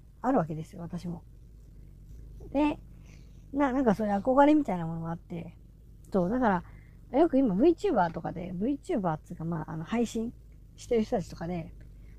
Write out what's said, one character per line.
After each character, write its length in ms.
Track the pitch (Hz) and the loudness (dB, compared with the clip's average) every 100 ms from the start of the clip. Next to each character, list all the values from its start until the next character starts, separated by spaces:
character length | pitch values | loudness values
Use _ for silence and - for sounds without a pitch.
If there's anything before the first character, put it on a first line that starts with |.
| - - | -20 -6
あ 120 | 240 | 0
る 60 | 269 | 2
わ 60 | |
け 100 | 160 | 2
で 100 | 156 | -4
す 100 | 160 | -10
よ、 80 | 180 | -12
私 260 | 170 175 175 | -10 -8 -8
も。 140 | 170 - - - - - - - - - - - - - | -10 -12 -20 -20 -20 -20 -20 -20 -20 -18 -18 -16 -16 -6
で、 260 | 277 302 - - - - - - - - | 0 0 -2 -10 -20 -20 -20 -20 -20 -8
な-、 200 | 277 277 | -2 0
な 80 | 254 | 2
ん 40 | |
か 100 | 247 | 2
そ 100 | 196 | 2
う 40 | 208 | 2
い 20 | |
う 40 | |
憧 300 | 202 262 262 | 0 4 6
れ 100 | 285 | 8
み 100 | 302 | 6
た 100 | 277 | 4
い 40 | 180 | -2
な 80 | 165 | -4
も 80 | |
の 80 | 165 | -4
が 80 | 165 | -6
あ 40 | |
っ 40 | 170 | -6
て、 380 | - 170 170 - - - - - - | -8 -12 -12 -16 -20 -20 -20 -20 -2
そ 140 | 196 175 | 0 2
う、 40 | |
だ 80 | 247 | 2
か 240 | 240 180 - - - - - | 2 2 -2 -14 -20 -20 -2
ら、 80 | 254 | 4
よ 100 | 339 | 4
く 100 | 262 | 6
今 160 | 269 | 4
VTuber 580 | 180 320 330 403 240 170 | 6 4 4 2 2 2
と 100 | 170 | 0
か 100 | 165 | -6
で、 200 | 165 180 | -6 -6
VTuber 580 | 180 226 285 - 302 185 | -4 -2 -2 -2 -2 0
っ 60 | 156 | -2
つ 80 | - | -6
う 40 | 175 | -8
か、 80 | |
ま 180 | 165 165 | -4 -4
あ、 100 | 160 | -4
あ 40 | 160 | -8
の、 80 | |
配 220 | 165 226 226 | -4 -2 -2
信 260 | 226 233 - - - - - | -4 -6 -10 -18 -20 -20 -14
し 100 | - | -2
て 100 | 233 | 0
る 60 | |
人 140 | 214 233 | 0 -2
た 60 | |
ち 60 | 160 | -4
と 80 | - | -8
か 100 | 170 | -6
で、 260 | 180 165 - - - - | -6 -8 -14 -20 -20 -20